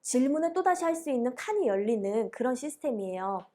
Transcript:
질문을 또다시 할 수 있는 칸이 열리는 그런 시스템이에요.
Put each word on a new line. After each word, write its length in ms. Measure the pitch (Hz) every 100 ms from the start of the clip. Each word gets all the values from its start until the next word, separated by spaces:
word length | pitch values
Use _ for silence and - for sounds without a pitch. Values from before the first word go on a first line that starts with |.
질문을 520 | - 254 269 302 330
또다시 300 | 339 370 359 330
할 100 | 330
수 140 | 302
있는 240 | 254 240 254
칸이 320 | - 415 277
열리는 600 | 196 208 226 196 214 220
그런 240 | - 247 254
시스템이에요. 880 | 302 - 302 220 190 185 190 190 -